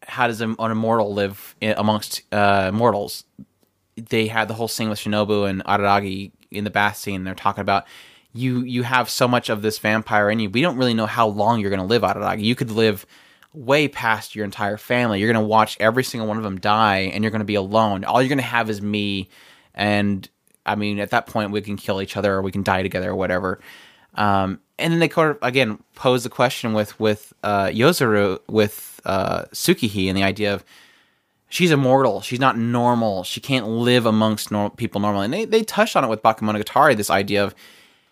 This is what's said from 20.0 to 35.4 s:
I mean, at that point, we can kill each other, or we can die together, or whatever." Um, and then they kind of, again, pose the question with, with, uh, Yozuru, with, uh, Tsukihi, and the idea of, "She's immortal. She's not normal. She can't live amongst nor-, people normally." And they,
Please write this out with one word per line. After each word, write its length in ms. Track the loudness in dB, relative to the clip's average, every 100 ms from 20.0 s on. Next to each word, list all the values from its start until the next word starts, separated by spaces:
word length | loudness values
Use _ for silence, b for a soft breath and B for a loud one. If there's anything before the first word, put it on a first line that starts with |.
| 0 -2 -6 _ _ _
I 100 | -4 -2
mean, 240 | -2 -4
at 100 | -2
that 160 | -2 -2
point, 240 | -4 -4
we 100 | -4
can 140 | -6 -8
kill 240 | -4 -4
each 140 | -4 -2
other, 180 | 0
or 80 | 0
we 100 | -2
can 100 | -2
die 200 | 0 0
together, 280 | 0 -4 -4
or 60 | -2
whatever." 420 | -2 -2 -2 -6 B B B B B
Um, 460 | -2 2 2 0 -4 _ -6
and 140 | -2
then 80 | 2
they 80 | 2
kind 220 | 2 0
of, 80 | 0
again, 400 | 0 2 0 -2 _ -2
pose 260 | 0 0
the 60 | -2
question 420 | 0 0 0 -2
with, 260 | -2 -2 0
with, 320 | 0 0 -6 _
uh, 240 | -2 0 0
Yozuru, 720 | 2 2 4 2 4 2 -2 -2
with, 520 | 0 0 -2 -18 -10
uh, 400 | -4 -2 -2 -4 -6
Tsukihi, 640 | -4 0 0 0 0 0
and 80 | 2
the 60 |
idea 300 | 0 0 -2
of, 100 | -2 -8 b b b b b b _ _
"She's 220 | 0 4
immortal. 500 | 4 6 4 4 0
She's 180 | -6 0
not 180 | 0 2
normal. 640 | 0 2 2 2 0 -2
She 160 | -6 -8
can't 260 | -2 -2 0
live 380 | 0 4 4 4
amongst 440 | 4 2 0 -4
nor-, 180 | -4 -4
people 300 | -4 -6 -2
normally." 240 | 0 0
And 100 | -2
they, 100 | -4